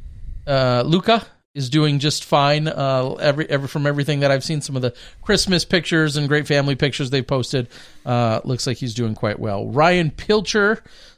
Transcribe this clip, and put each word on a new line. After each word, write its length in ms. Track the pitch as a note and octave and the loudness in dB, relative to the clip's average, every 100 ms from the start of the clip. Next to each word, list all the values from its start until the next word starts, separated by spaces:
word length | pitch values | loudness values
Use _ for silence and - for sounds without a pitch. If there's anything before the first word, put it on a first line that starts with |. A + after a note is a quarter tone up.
| - - - - D3 | -16 -14 -12 -8 -2
uh, 360 | C3+ B2+ B2 B2 | 2 2 2 2
Luca 400 | F3+ A3 A3+ - _ _ | 2 4 0 0 _ _
is 160 | C#3+ B2 | -8 -2
doing 300 | D3+ D3+ C#3+ | 2 2 2
just 260 | D3 - - | 0 -2 0
fine. 420 | D3 C#3+ D3+ D#3 | 2 4 2 0
Uh, 460 | - C#3 C3 C3 | -2 0 0 -2
every, 360 | - D3 C#3+ - | 0 0 0 -2
every, 200 | C#3 C#3 | -2 -2
from 180 | D3+ C#3+ | -2 0
everything 320 | C#3+ C#3+ C#3+ | 0 -2 0
that 100 | C#3+ | 2
I've 140 | C#3 | 2
seen, 160 | - D3+ | -2 -4
some 160 | - C3 | -4 -4
of 60 | |
the 120 | B2 - - - | -4 -4 -14 -8
Christmas 420 | - G3+ G3+ F3 | 0 0 2 0
pictures 540 | - F3+ - E3 D#3 D3 | 2 0 2 2 2 0
and 100 | C#3+ | 0
great 200 | D3 C3+ | 0 2
family 280 | C#3+ C#3 C3 | 2 2 0
pictures 360 | C#3+ - B2+ | 0 -2 -2
they 100 | C3+ | -2
posted, 480 | B2 C3+ A#2 C3 A2+ - - - - | 0 -2 0 -2 -4 -10 -20 -12 -2
uh, 360 | A#2+ A#2 A2+ | 0 2 0
looks 240 | - B2 C3+ | -2 -4 -4
like 80 | A#2 | -4
he's 180 | B2+ | -6
doing 220 | A2 A2+ G#2+ | -4 -4 -2
quite 240 | A2 - | -4 -2
well. 260 | G#2+ G2 A2 | -4 -4 -2
Ryan 420 | B2 E3+ F3+ D#3+ | 2 4 4 0
Pilcher 720 | - - G#3+ F#3 G#3+ G3+ A3 - - - | -2 0 0 2 2 2 0 -6 -20 -20